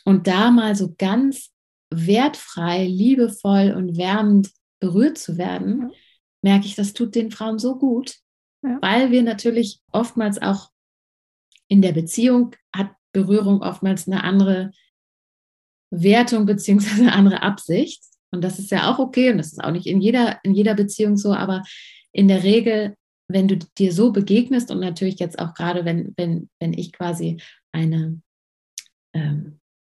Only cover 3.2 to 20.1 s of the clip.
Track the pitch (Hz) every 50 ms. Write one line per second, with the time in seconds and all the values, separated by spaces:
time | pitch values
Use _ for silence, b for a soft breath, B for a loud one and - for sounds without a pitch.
3.2 | 240 214 - - - 202 196 196 196 196 - - 185 180 170 165 180 180 196 214
4.2 | 214 208 202 202 196 - - _ _ _ _ _ - 185 170 196 247 311 320 -
5.2 | - - - 165 175 180 180 180 180 190 214 277 247 247 370 b b b b b
6.2 | _ _ _ _ - 196 196 196 202 - - - 202 202 - - 240 - - 233
7.2 | 220 220 208 - 220 220 220 220 220 254 262 262 277 269 233 233 277 - - -
8.2 | _ _ _ _ _ _ _ _ - 269 240 269 - 190 208 240 262 254 240 254
9.2 | 240 233 220 208 - 233 233 233 233 202 - - _ _ - 208 240 240 - 233
10.2 | 220 208 202 202 - 196 196 196 - _ _ _ _ _ _ _ _ _ _ _
11.2 | _ _ _ _ _ _ _ _ _ _ 196 202 185 180 165 160 165 165 - -
12.2 | 226 254 247 247 247 240 - _ _ _ - 190 196 196 - _ _ _ - 202
13.2 | 190 180 202 214 202 202 202 190 - 185 175 - - 190 190 180 - - 190 185
14.2 | - 180 190 196 196 190 190 185 190 196 b b b b _ _ _ _ _ _
15.2 | _ _ _ _ _ _ _ _ _ _ _ _ _ _ - 170 170 196 208 233
16.2 | 240 240 240 220 214 196 208 202 - - 196 202 202 208 208 208 247 240 - 196
17.2 | 202 196 185 - - 196 202 - - - 165 202 294 339 - - _ _ _ _
18.2 | _ _ - 180 170 185 185 - 196 - 202 185 - - 247 247 262 247 - 247
19.2 | 254 254 233 175 151 - - - - - 156 175 - - 180 196 190 214